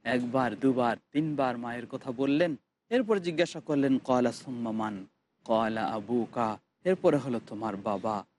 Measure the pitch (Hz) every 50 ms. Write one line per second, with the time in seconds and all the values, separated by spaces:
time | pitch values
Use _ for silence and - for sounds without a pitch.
0 | _ 117 123 123 123 120 117 135 127 120 107 92 - 135 127 127 123 117 107 98
1 | _ _ - 143 160 156 151 139 135 127 120 120 120 120 120 120 120 113 - 127
2 | - 135 123 117 139 135 139 151 175 170 147 - _ _ _ _ _ _ 226 254
3 | 247 202 220 202 175 175 165 156 170 165 - 165 - - 151 139 139 139 135 123
4 | - - 127 127 123 120 117 - - - 127 120 117 113 110 110 107 107 104 95
5 | 95 - _ _ _ _ _ _ _ - 113 110 113 110 113 110 107 71 80 110
6 | 101 101 120 123 113 104 - 123 117 110 107 98 _ _ _ _ _ 180 185 180
7 | - 175 151 143 123 135 120 110 - - - 104 113 110 98 98 98 110 101 92
8 | 95 110 107 101 92 _ _